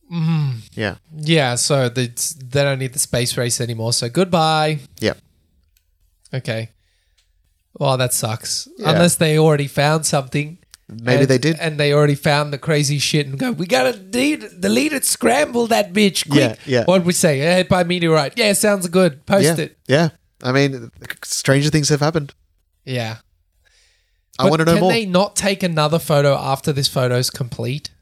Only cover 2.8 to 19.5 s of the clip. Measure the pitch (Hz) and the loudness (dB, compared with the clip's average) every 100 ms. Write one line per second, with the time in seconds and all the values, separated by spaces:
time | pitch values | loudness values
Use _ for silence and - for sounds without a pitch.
2.8 | 131 123 - 127 120 - 120 - 117 113 | -6 -6 -4 -2 -2 -2 -4 -4 -4 -4
3.8 | 113 117 120 123 185 175 160 156 156 151 | -4 -4 -4 -2 0 2 2 2 0 -2
4.8 | 131 - 110 - _ _ _ _ _ _ | -8 -8 -6 -6 _ _ _ _ _ _
5.8 | _ _ _ _ _ 135 127 113 107 _ | _ _ _ _ _ -12 -8 -8 -10 _
6.8 | _ _ _ _ _ _ _ _ _ - | _ _ _ _ _ _ _ _ _ -4
7.8 | 139 131 127 - 113 110 - - - - | -2 0 0 -2 -4 -6 -8 -10 -10 -6
8.8 | 202 160 175 - 160 156 156 147 139 - | 0 2 2 2 0 4 4 2 -2 -2
9.8 | 143 160 151 147 131 147 151 170 _ - | 0 0 0 -2 -2 -6 -6 -12 _ -20
10.8 | _ 110 117 123 135 127 143 160 165 151 | _ -8 0 2 4 4 2 -2 -4 0
11.8 | 147 147 147 143 160 147 147 143 - 151 | 2 4 4 2 2 0 0 -6 -2 0
12.8 | 143 143 - 156 139 135 262 185 175 254 | 0 0 0 -2 -2 -4 -4 -4 -2 0
13.8 | 262 220 190 233 277 302 208 170 190 220 | 0 -2 -6 -2 0 -2 -8 -6 0 0
14.8 | 302 285 - - 233 254 294 240 233 214 | 0 -2 -4 0 2 2 0 -2 0 0
15.8 | 202 180 208 160 - 143 127 110 - 123 | 0 2 2 2 2 4 2 -2 -2 0
16.8 | 113 185 175 180 175 139 151 180 180 185 | 4 2 2 2 2 2 2 0 2 0
17.8 | 175 180 170 156 143 - 220 196 214 202 | 0 0 2 2 0 0 0 2 2 0
18.8 | 180 175 185 135 - 202 143 | 0 2 2 0 0 2 4